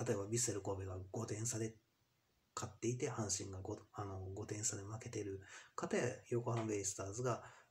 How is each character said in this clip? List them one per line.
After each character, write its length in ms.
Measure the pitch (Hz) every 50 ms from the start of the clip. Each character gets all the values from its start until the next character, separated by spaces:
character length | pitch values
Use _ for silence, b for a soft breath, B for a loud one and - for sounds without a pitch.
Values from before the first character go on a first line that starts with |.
| 120
例 100 | 123 110
え 40 |
ば、 60 | 98 101
ヴ 60 | 104
ィ 40 | 113
ッ 40 | 120
セ 120 | - 113
ル 100 | 101 101
神 220 | - 101 98 95 95
戸 60 | 95
が 80 | 95 95 95 -
五 160 | - 113 113
点 180 | - 117 104 113
差 140 | 117 - 107
で 160 | 113 110 - - _ _ _ _ _ _ _ _ _ _ _ _ _ _ _
勝 160 | - - -
っ 80 | - -
て 80 | -
い 100 | 120 123
て、 140 | 120 117 104
阪 180 | - 117 107 98 -
神 160 | - 101 98
が 80 | 95 95
五、 160 | 92 107 104 - - - -
あ 100 | 107 101
の、 160 | 98 95 95 92 95 98
五 140 | 107 -
点 160 | - 107 104 104
差 120 | - 107
で 60 | 101
負 160 | 98 101 110
け 120 | 120 - 120
て 140 | - 107 101
る。 180 | 98 98 98 B B B B B B B
か 120 | - 175
た 100 | 175 220
や、 80 | 185 131 120 - - - -
横 220 | 123 117 120 127
浜 140 | 120 113 113
ベ 140 | 110 104 101
イ 60 | 98
ス 100 | - -
タ 80 | - 98
ー 80 | 98
ズ 100 | 101 120
が 220 | 123 123 113 - B B B B B B